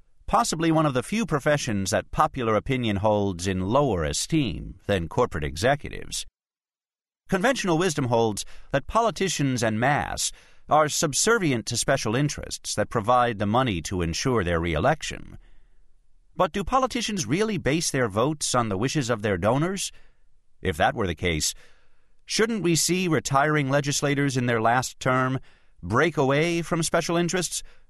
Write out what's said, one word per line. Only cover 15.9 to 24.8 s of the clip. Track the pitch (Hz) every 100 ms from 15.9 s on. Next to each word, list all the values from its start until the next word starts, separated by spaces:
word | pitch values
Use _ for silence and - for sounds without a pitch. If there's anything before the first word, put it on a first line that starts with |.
| - - - _
But | - 180
do | 202
politicians | 202 262 254 240 220 202 110
really | 165 220 190
base | 113 160 -
their | 139 120
votes | 98 131 156 -
on | 127 113
the | 95
wishes | 131 156 117
of | 113
their | 104 92
donors? | 101 131 165 196 - - - - - - - -
If | - 78
that | 107
were | 135 98
the |
case, | 78 90 80 - - - - - - - - -
shouldn't | - 226 226
we | 170 160
see | - 180 185
retiring | 143 - 139 151 151 135
legislators | 139 139 143 147 139 143 127
in | 123
their | 117
last | 113 123